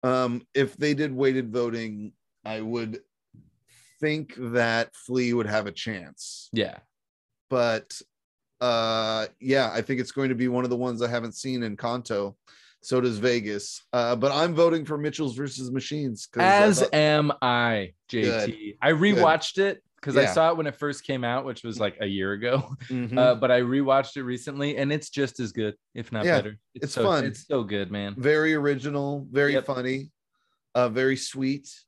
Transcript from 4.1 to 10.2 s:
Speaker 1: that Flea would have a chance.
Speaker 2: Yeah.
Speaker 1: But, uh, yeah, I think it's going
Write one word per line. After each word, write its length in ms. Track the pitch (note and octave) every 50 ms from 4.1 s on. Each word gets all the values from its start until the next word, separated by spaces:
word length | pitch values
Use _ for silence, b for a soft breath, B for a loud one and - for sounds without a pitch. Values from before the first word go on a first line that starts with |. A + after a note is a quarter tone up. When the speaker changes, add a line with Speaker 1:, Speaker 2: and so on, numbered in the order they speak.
| D3+ D#3 D3+ - - -
Speaker 1:
that 560 | B2+ A#2 A#2 B2 A#2 A#2 A2+ A#2 A#2 - _
Flea 400 | - - - B2 B2+ B2 A#2+ A#2+
would 120 | A#2+ A2+
have 200 | G#2+ G#2 A2 G#2
a 60 | G2+ F#2
chance. 760 | - - A2+ A2 F#2+ E2+ D2 C#2+ _ - - - - - - -
Speaker 2:
Yeah. 260 | C#3+ E3 - - - _ _ _ _ _ _ _ _ _ _ _ _ _ _
Speaker 1:
But, 520 | - B2+ A#2+ A#2 A2+ A2 - _ - - - _ _ _ _ _ _ _ _ _ _ _
uh, 680 | B2 B2 A#2 A2+ A2+ A2+ A2+ A2 A2 A2 A2 A2 A2 - _ _
yeah, 300 | - C3 C3+ C3+ C3 A2+ F2
I 100 | A2+ A2+
think 180 | - C#3 B2
it's 120 | B2+ - -
going 160 | C#3